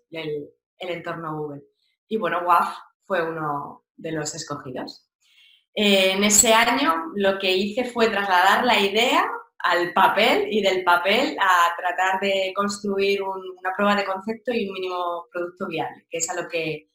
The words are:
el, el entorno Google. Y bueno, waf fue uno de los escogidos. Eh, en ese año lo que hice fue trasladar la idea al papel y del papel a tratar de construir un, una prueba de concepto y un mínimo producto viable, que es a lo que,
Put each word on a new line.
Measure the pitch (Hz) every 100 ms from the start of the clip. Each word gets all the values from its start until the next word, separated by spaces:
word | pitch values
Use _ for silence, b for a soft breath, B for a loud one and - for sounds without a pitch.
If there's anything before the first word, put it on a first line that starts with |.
| _
el, | 160 156 151 143 _ _ -
el | 185
entorno | 170 165 165 165 156
Google. | 151 143 - _ _ _ -
Y | 220
bueno, | 170 170 175
waf | 170 - - - _ -
fue | 185 165
uno | 165 156 143 151 - _ _
de | 165
los | 160 147 165
escogidos. | - 143 135 123 - - _ _ b b b b b -
Eh, | 208 196 190
en | 190 208
ese | 208 233 220
año | 240 262 302 330 320 202
lo | 196 196
que | 190 185
hice | 208 254 247
fue | 240 220
trasladar | 202 196 180 185 220 247
la | 208
idea | 196 202 247 311 415 - - _
al | 175 175 175
papel | 190 180 190 233 349 403
y | 214
del | 196 185
papel | 180 175 185 214 294 -
a | 190 180 170 -
tratar | 180 175 185 190
de | 196 196 190 190
construir | 202 202 208 196 196 196
un, | 190 190 185 185
una | 185 185
prueba | 202 202
de | 196
concepto | 190 220 226 -
y | 226 196
un |
mínimo | 190 185 180 180 170 -
producto | 180 175 180 180
viable, | 160 143 - _
que | 165
es | 165
a | 175
lo | 170
que, | 170 156 151 _